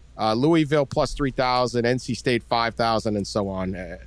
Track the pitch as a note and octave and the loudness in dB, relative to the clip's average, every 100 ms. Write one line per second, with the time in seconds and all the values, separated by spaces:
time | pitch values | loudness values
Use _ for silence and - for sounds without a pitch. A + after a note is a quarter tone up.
0 | - - G#2+ A2+ D3 E3+ D3 D3 C3+ D#3 | -20 -4 0 2 4 4 4 2 0 0
1 | C3+ - C#3 B2 B2+ B2+ B2 A#2+ A#2 B2+ | -2 0 -2 0 0 2 2 2 2 0
2 | - A#2 - A#2 - A#2 A#2 - A2+ A2 | -2 -4 0 0 0 0 0 0 0 2
3 | A2 G#2 F#2+ A2 G2 F#2 F#2 F#2 F2 F2 | 0 -2 -2 -2 -2 -4 -6 -6 -10 -12